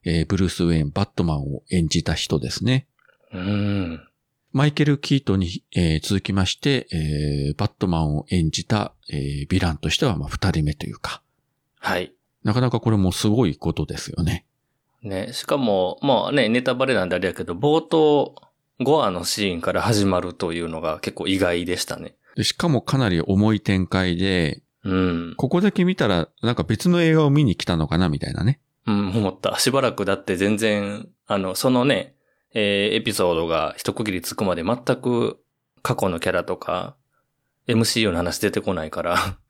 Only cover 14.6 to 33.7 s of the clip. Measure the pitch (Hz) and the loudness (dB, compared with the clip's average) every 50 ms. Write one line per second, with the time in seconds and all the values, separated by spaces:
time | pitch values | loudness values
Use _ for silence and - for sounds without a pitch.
14.6 | _ _ _ _ _ _ _ _ - 101 95 92 104 113 127 - - - - 143 | _ _ _ _ _ _ _ _ -10 -8 -6 -6 -6 -6 -8 -10 -4 -2 0 0
15.6 | 127 110 101 95 92 92 - - - 143 127 107 - 90 135 143 120 107 113 123 | 2 2 2 2 2 0 -2 -2 2 2 2 2 2 0 0 0 2 2 0 0
16.6 | 127 131 127 123 131 135 123 101 92 87 90 90 95 90 - - 123 - 87 87 | 0 0 0 0 0 0 2 0 0 0 -2 0 0 -2 -2 -4 -8 -8 -4 0
17.6 | 127 147 151 165 160 - 170 160 156 151 147 143 - - - - - _ _ _ | 2 2 2 2 0 2 2 4 6 6 6 4 2 0 -6 -20 -20 _ _ _
18.6 | _ _ _ _ 127 131 151 120 113 104 90 87 90 - - - 104 98 90 82 | _ _ _ _ 2 2 4 4 4 0 0 -2 -4 -4 -2 0 0 -2 -2 -2
19.6 | - 92 90 92 - 113 117 104 101 98 92 90 90 90 87 _ 95 85 82 85 | -2 -2 -2 0 0 2 2 4 4 2 2 0 0 -4 -6 _ -4 -4 -4 -4
20.6 | 85 80 80 80 82 80 78 78 - 104 - - 78 92 95 92 95 90 87 87 | -6 -6 -6 -4 -4 -4 -6 -4 -6 -8 -8 -6 -2 -2 0 2 2 2 2 0
21.6 | 90 85 87 - - - - - - - _ _ _ _ _ - 113 - - - | -2 -2 -4 -4 -4 -8 -8 -10 -10 -16 _ _ _ _ _ -4 -2 -2 -2 0
22.6 | - 175 143 113 - - - 135 127 101 90 82 - - 95 98 104 110 110 95 | 0 2 2 0 0 0 0 0 2 2 2 0 2 2 4 4 4 4 4 2
23.6 | _ - 98 92 92 - - 95 92 90 85 85 95 98 95 90 82 73 - - | _ 0 0 0 0 0 0 0 0 0 0 0 0 0 2 2 2 0 -2 -6
24.6 | _ _ _ _ _ 98 92 92 92 90 85 85 85 82 - - - 127 - 175 | _ _ _ _ _ -2 0 0 2 0 0 -4 -6 -8 -4 -4 -2 0 2 2
25.6 | 196 202 - - 175 180 185 - 151 107 95 85 80 - _ _ - 110 123 - | 2 2 2 2 0 0 2 2 2 2 2 2 0 -2 _ _ -2 -2 0 0
26.6 | - - 113 - - 180 175 175 170 160 160 160 151 143 139 147 151 113 85 - | 0 -2 -2 0 2 2 4 4 4 4 4 4 4 4 4 4 4 4 2 0
27.6 | - - 90 80 78 73 78 82 92 85 73 71 80 - - - 85 110 139 _ | -2 -2 0 0 0 0 2 2 2 2 0 -2 -4 -6 -4 0 0 0 0 _
28.6 | _ _ _ _ _ 113 104 101 101 95 92 117 101 92 92 - - 98 - - | _ _ _ _ _ -2 0 0 0 0 0 0 0 -2 -4 -2 -4 -2 -2 0
29.6 | - 127 123 139 127 117 127 - 98 98 98 95 - - 95 87 98 101 107 104 | 0 2 2 2 2 0 0 -2 -2 -2 -2 -2 -2 -4 0 0 2 2 2 2
30.6 | 113 110 104 104 101 101 101 107 - - _ _ _ - 107 98 95 92 92 - | 2 0 0 0 -2 -6 -8 -10 -14 -18 _ _ _ -4 -4 -2 -2 -4 -4 0
31.6 | - 131 127 123 123 143 127 95 - - _ _ _ _ _ _ _ _ _ 117 | 0 2 2 4 2 2 2 0 -2 -6 _ _ _ _ _ _ _ _ _ -2
32.6 | 104 101 101 98 101 104 98 113 - 117 95 - 95 87 85 80 85 82 82 78 | 0 0 2 0 0 0 0 0 -2 -2 0 2 2 2 2 0 0 0 0 0
33.6 | 78 78 | 0 -2